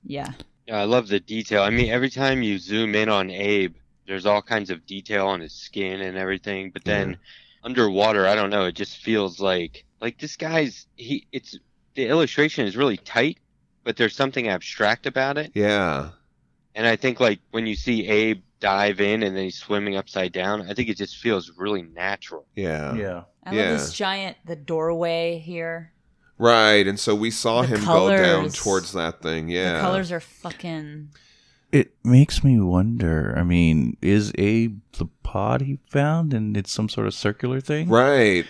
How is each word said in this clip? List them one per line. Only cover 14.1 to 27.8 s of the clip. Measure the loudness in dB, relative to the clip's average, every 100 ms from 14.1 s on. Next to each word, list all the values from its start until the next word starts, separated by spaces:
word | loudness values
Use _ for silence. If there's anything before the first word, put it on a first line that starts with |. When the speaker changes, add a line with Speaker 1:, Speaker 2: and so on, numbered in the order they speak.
| 0
Speaker 2:
something | -2 -2 -2
abstract | -4 -6 -2 0 0 -2
about | -2 -2 -2
it. | -4
Speaker 3:
Yeah. | 0 0 2 0 -2 -6 -14 _ _ _ _ _
Speaker 2:
And | -2 0
I | 0
think, | -2 2
like, | 0 0 _
when | -6 -4
you | -4
see | -2 -2 2
Abe | 2 2 -2 -8 _
dive | -2 0 0 0
in | 0 0
and | -2 -4
then | -6
he's | -8
swimming | -6 -4 -2 -6
upside | -6 -6 -4
down, | -4 -4 -4 -6
I |
think | -6 -6
it | -6
just | -8 -6
feels | -2 -2 -4 -8
really | -6 -6
natural. | -8 -8 -6 -6 -10 -16 -14 -8
Speaker 3:
Yeah. | -6 -4 -6 -6
Speaker 4:
Yeah. | -6 -10 -14 _ -6
Speaker 1:
I | -2
Speaker 3:
Yeah. | 0
Speaker 1:
love | -2
this | -4
giant, | -6 -6 -6 -8 -12 -14
the | -14
doorway | -6 -4 -2 -2 -2 -2 -2 -6
here. | -10 -10 -8 -10 -14 _ _ _ _ 0
Speaker 3:
Right, | 4 6 8 6 6
and | 0
so | 0 0
we | 0
saw | -2 0 0
Speaker 1:
The | 2
Speaker 3:
him | 0